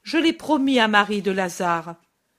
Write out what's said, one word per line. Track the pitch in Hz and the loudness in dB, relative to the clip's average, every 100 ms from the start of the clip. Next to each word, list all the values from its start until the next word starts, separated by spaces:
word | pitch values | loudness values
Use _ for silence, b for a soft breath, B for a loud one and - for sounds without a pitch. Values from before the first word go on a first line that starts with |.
je | - 311 | -6 0
l'ai | 320 | 0
promis | 330 - 302 269 254 | 0 -2 0 2 2
à | 220 | 4
Marie | 208 202 208 | 4 2 -2
de | 190 | -4
Lazare. | 190 185 170 180 170 165 170 _ _ _ | -2 -4 -4 -2 -2 -6 -16 _ _ _